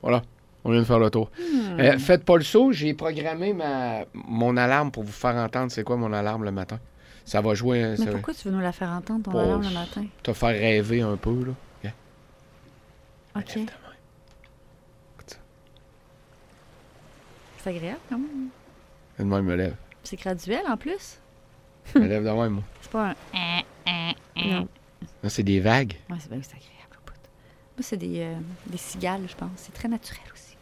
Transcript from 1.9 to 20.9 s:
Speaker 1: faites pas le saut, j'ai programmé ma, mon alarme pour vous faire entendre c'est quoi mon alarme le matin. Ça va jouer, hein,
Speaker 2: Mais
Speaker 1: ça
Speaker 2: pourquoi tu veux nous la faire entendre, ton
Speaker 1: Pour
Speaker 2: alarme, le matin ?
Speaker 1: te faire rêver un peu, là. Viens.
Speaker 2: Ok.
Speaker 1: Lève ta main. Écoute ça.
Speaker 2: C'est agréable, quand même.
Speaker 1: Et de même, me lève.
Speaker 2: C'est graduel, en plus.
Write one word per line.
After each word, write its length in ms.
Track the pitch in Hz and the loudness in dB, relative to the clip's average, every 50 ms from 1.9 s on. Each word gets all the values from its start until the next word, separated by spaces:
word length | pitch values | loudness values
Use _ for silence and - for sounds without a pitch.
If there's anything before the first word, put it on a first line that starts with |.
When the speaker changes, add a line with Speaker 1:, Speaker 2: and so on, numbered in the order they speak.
| 143 - | 6 6
Speaker 1:
faites 280 | - - 180 175 - | 6 6 6 6 8
pas 100 | - 180 | 8 6
le 80 | 170 151 | 6 6
saut, 300 | - - 220 254 269 247 | 6 6 6 8 8 4
j'ai 200 | 151 147 151 147 | 2 0 -2 -2
programmé 600 | 151 156 160 156 147 147 160 160 160 175 202 208 | 0 -2 -4 -2 -2 -4 -4 -4 -2 -2 -2 -2
ma, 480 | 180 160 147 139 131 127 120 113 110 95 - - | -2 -2 -2 -2 -2 -2 -2 -2 -4 -6 -8 -12
mon 440 | - - - 113 113 117 123 123 123 | -14 -8 -4 0 2 2 4 4 4
alarme 340 | 123 123 131 143 147 143 | 4 4 4 2 2 0
pour 120 | - - 107 | -4 -6 -8
vous 80 | 104 104 | -8 -10
faire 220 | - - 127 120 120 | -2 0 0 0 2
entendre 340 | 117 110 113 127 131 123 | -2 -2 -2 -2 -4 -4
c'est 120 | - - 143 | -4 -6 -2
quoi 100 | - 120 | -2 0
mon 160 | 123 117 110 | 0 0 0
alarme 320 | 107 104 101 104 107 113 110 | -2 -2 -2 -2 -2 -2 -4
le 80 | 104 | -4
matin. 280 | 98 98 95 90 110 110 - - - - - - - - - | -4 -4 -6 -6 -8 -10 -10 -14 -20 -20 -20 -20 -20 -20 -18
Ça 160 | - - 107 | -2 0 0
va 140 | 107 110 107 | 2 2 2
jouer, 280 | 98 117 123 127 120 | 2 2 2 2 2
hein, 140 | 117 113 110 107 | 2 0 0 0
Speaker 2:
Mais 80 | - | 0
Speaker 1:
ça 60 | - | 0
Speaker 2:
pourquoi 220 | 104 104 104 - 311 | -2 -4 -4 -6 -8
tu 160 | - - 202 | -8 -6 -4
veux 40 | 190 | -2
nous 60 | 190 | -2
la 100 | 185 180 175 | -2 -2 -4
faire 160 | - 190 175 | -4 -6 -6
entendre, 340 | 170 180 180 - 220 226 214 | -6 -8 -6 -4 -4 -4 -4
ton 80 | 196 | -2
Speaker 1:
Pour 80 | 185 180 | 0 2
Speaker 2:
alarme, 240 | - 185 190 - 202 | 2 2 2 2 0
le 100 | 196 185 | -2 -4
matin ? 320 | 175 170 - - 208 208 208 - - | -4 -6 -6 -8 -8 -8 -8 -10 -10
Speaker 1:
te 120 | - - 113 | -6 -6 -2
faire 160 | - - 117 | 0 2 2
rêver 500 | 117 104 104 113 110 107 104 107 117 120 | 2 2 2 4 4 4 4 2 2 2
un 160 | 117 110 104 | 2 0 -2
peu, 300 | 95 - 110 117 123 127 | -2 -2 -2 -2 -2 -2
là. 80 | 127 131 - - - - - | -4 -6 -10 -12 -20 -20 -12
Viens. 120 | - 107 113 - - - - - - _ - - - - - - - - - - - - - - - - - - _ _ - 208 | -10 -10 -10 -12 -18 -20 -20 -20 -20 _ -20 -20 -20 -20 -20 -20 -20 -20 -20 -20 -20 -20 -20 -20 -20 -20 -20 -20 _ _ -8 -8
Speaker 2:
Ok. 180 | 196 - - | -8 -6 -6
Speaker 1:
Lève 100 | 220 220 220 | -6 -6 -6
ta 40 | |
main. 240 | - - - - - - - - _ - - - - - - - - - - - - - _ - - - - - - | -8 -14 -20 -20 -20 -20 -20 -20 _ -20 -20 -20 -20 -20 -20 -20 -20 -20 -20 -20 -20 -20 _ -20 -20 -20 -20 -20 -20
Écoute 140 | - - - | -20 -20 -20
ça. 60 | - - - - - - - - - - - - - - _ - - - - _ - - - - - - - - - - - - - - - - - - - - - - - - - - - | -20 -20 -20 -20 -20 -20 -20 -20 -20 -20 -20 -20 -20 -20 _ -20 -20 -20 -20 _ -20 -20 -20 -20 -20 -20 -20 -20 -20 -20 -20 -20 -20 -20 -20 -20 -20 -20 -20 -20 -20 -20 -20 -20 -20 -12 -8
Speaker 2:
C'est 60 | 196 | -8
agréable, 300 | 180 170 160 170 214 339 - - | -8 -6 -6 -8 -8 -10 -10 -8
quand 80 | 262 233 | -6 -6
même. 300 | 269 302 302 269 262 254 254 - - - - - - - - - - - - - | -6 -6 -6 -8 -8 -8 -10 -16 -20 -20 -20 -20 -20 -20 -20 -20 -20 -20 -10 -4
Speaker 1:
Et 40 | 98 | -2
de 40 | 101 | 0
même, 180 | 98 98 98 | 0 2 2
me 100 | 92 87 | 2 0
lève. 200 | 87 92 95 - 107 - - - - - | 0 0 -2 -4 -8 -14 -20 -20 -20 -16
Speaker 2:
C'est 160 | - - 185 | -14 -14 -10
graduel, 420 | - 190 185 175 - 175 208 285 403 349 | -6 -6 -6 -6 -4 -4 -4 -4 -2 -2
en 80 | 240 208 | -4 -4
plus. 400 | - 285 | -4 -6